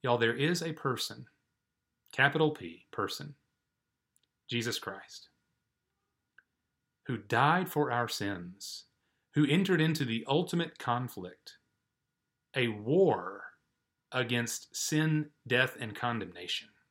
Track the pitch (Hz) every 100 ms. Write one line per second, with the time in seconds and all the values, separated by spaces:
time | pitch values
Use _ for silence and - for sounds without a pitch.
0 | 131 120 117 120 147 175 165 156 139 117
1 | - - 127 _ _ _ _ _ _ _
2 | _ - 139 151 156 151 87 85 _ -
3 | 95 - 147 - _ _ _ _ _ _
4 | _ _ _ _ - 120 117 - - -
5 | - - - _ _ _ _ _ _ _
6 | _ _ _ _ _ _ _ _ _ _
7 | - 117 - 117 143 175 185 147 139 120
8 | 117 - 101 92 87 92 - - - _
9 | _ _ _ - 143 160 190 175 160 151
10 | 127 113 113 147 175 170 165 - - 120
11 | 127 - 90 - - - _ _ _ _
12 | _ _ _ _ _ 135 120 107 107 165
13 | 185 104 87 101 - _ _ _ _ _
14 | _ 127 117 120 117 - - - - 156
15 | 160 151 151 _ 117 123 127 - 117 101
16 | 120 117 90 87 90 - - _ _